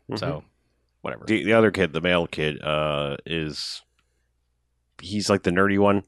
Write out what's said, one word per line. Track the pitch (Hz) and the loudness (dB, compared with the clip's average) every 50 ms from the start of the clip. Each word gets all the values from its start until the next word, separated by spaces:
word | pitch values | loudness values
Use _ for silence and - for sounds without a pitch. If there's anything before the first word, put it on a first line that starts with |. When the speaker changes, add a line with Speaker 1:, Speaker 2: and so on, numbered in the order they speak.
| _ - | _ -10
Speaker 1:
Mm-hmm. | - - | -8 -6
Speaker 2:
So, | - 85 80 76 - _ _ _ _ _ _ _ _ _ _ _ | -6 -6 -6 -8 -10 _ _ _ _ _ _ _ _ _ _ _
whatever. | - - 65 - - | -10 -10 -10 -8 -4
Speaker 1:
The, | - 110 101 69 | -2 -2 0 2
the | 95 113 | 4 4
other | 113 113 107 | 6 6 4
kid, | 87 95 92 82 71 | 4 2 0 0 0
the | 80 | -2
male | 80 90 90 87 85 80 | 0 2 2 2 0 -2
kid, | - - 78 76 73 64 50 | -4 -4 -4 -4 -4 -4 -4
uh, | 76 76 76 76 78 73 71 73 71 71 - - | -2 -2 0 0 0 -2 -2 -4 -4 -6 -8 -10
is, | - 85 82 80 78 71 - - - - - - _ _ _ _ _ _ _ _ _ _ _ _ _ _ _ _ _ _ _ _ _ _ - | -8 -6 -6 -6 -6 -8 -8 -10 -12 -12 -14 -18 _ _ _ _ _ _ _ _ _ _ _ _ _ _ _ _ _ _ _ _ _ _ -20
he's, | - 90 101 104 95 - | -14 -8 -6 -4 0 2
like, | 101 98 - | 2 2 2
the | 95 | 2
nerdy | 87 90 98 98 98 98 | 2 2 2 2 4 4
one. | 101 101 98 98 95 | 4 4 4 2 0